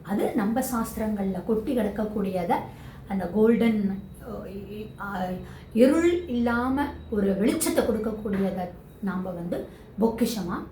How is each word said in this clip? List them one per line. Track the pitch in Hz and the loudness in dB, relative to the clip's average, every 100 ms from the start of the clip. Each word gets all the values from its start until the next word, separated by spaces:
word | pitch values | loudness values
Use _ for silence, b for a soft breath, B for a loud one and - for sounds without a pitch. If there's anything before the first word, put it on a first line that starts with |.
அது | - 208 - 254 | -2 0 0 0
நம்ம | 202 233 262 | 0 0 0
சாஸ்திரங்கள்ல | 240 226 - 220 208 190 185 | -2 -2 -2 -2 0 -2 -2
கொட்டி | - 220 302 247 | 0 -2 0 0
கிடக்கக்கூடியதை, | 202 202 214 220 190 185 175 392 - B B B - | 0 0 -2 -2 -2 -2 0 0 -2 B B B -6
அந்த | 196 175 | -4 0
கோல்டன், | 196 220 240 233 214 196 196 - - 247 202 190 202 202 208 - - | 4 6 6 4 2 0 -2 -10 -16 -12 -12 -10 -12 -12 -12 -12 -10
அ, | 202 196 185 185 B B B | -8 -4 -4 -4 B B B
இருள் | 220 254 330 339 349 - | 6 8 8 6 4 0
இல்லாம | 240 233 233 247 269 285 - - | 0 2 2 2 0 0 -4 -4
ஒரு | 208 196 | 2 2
வெளிச்சத்தை | 196 226 330 330 - 226 | 4 2 2 0 2 2
கொடுக்கக்கூடியதை | 214 220 - 220 190 190 185 180 - - - | 0 -2 -4 -2 0 0 0 -6 -8 -18 -6
நாம | 202 180 185 | -4 -4 -4
வந்து | 175 170 392 - B B - | -6 -4 -6 -6 B B 0
பொக்கிஷமா | 226 226 233 - 175 196 - | 0 2 0 0 -4 -6 -8